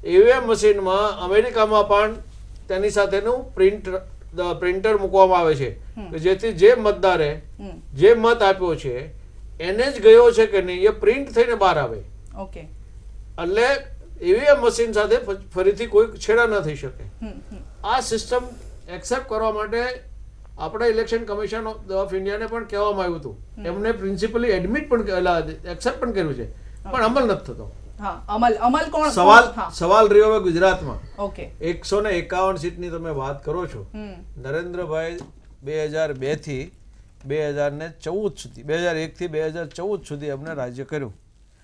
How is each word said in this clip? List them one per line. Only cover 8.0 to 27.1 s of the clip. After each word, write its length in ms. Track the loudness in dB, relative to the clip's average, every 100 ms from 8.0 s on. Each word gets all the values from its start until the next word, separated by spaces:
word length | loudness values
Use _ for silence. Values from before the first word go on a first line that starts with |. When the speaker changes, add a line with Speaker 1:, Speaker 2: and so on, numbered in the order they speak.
| 6
Speaker 1:
મત 280 | 8 6 4
આપ્યો 320 | 4 2 0
છે 200 | -2 -4 -8 -10 -16 -18 -18 -18 -10
એને 260 | -6 -2 -2
જ 80 | 6
ગયો 320 | 10 10 10
છે 140 | 6 4
કે 160 | 2
નહીં 260 | 0 2 2
એ 20 |
પ્રિન્ટ 420 | 4 2 2 0
થઈને 220 | 2 2
બહાર 240 | 4 4 4
આવે. 240 | -2 -6 -12 -18 -18 -14
Speaker 2:
ઓકે. 220 | -14 -14 -18 -18 -18 -18 -18 -18 -16 -8
Speaker 1:
એટલે 280 | -2 2 2 0 -4 -16 -16 -8
ઈ 100 | 0
વી 140 | 2 6
એમ 140 | 6
મશીન 320 | 4 2 0
સાથે 240 | 0 2 0
ફ-, 320 | 0 -8 -8
ફરીથી 320 | 0 0 0 2
કોઈ 200 | 4 4 0
છેડા 280 | 0 2 2
ન 140 | 0
થઈ 160 | -4 -8
શકે. 280 | -12 -12 -16 -14
Speaker 2:
હમ, 40 | -14
હમ. 360 | -14 -16 -18 -18 -10
Speaker 1:
આ 160 | -2 -2
સિસ્ટમ 440 | -2 -6 -2 -4 -4 -16 -18 -18 -14
એક્સેપ્ટ 400 | -14 -6 -6 -4
કરવા 240 | -2 -2
માટે 300 | -2 -4 -4 -4 -8 -14 -18 -18 -20 -20 -10
આપણે 300 | -8 -2 0
Election 300 | 0 0 -4
Commission 440 | -4 -6 -6 -6
of, 460 | -8 -10 -6 -4 -2
of 80 | -4
ઇન્ડિયાને 300 | -4 -6 -6
પણ 180 | -8
કહેવામાં 400 | -6 -2 -2 0
આવ્યું 160 | -4 -6
હતું. 180 | -10 -14 -16 -12
Speaker 2:
હમ. 80 | -8
Speaker 1:
એમને 260 | -4 -4
પ્રિન્સિપલી 560 | -2 -4 -4 -2 0 0
એડમિટ 400 | 0 0 -4 0
પણ, 120 | -2
એટલે 680 | 0 0 0 0 -2 -10 -12
એક્સેપ્ટ 300 | -6 -4 -4
પણ 120 | -4
કર્યું 220 | -2 -4
છે, 80 | -4
Speaker 2:
ઓકે. 480 | -10 -12 -18 -16 -6
Speaker 1:
પણ 140 | 0
અમલ 180 | 2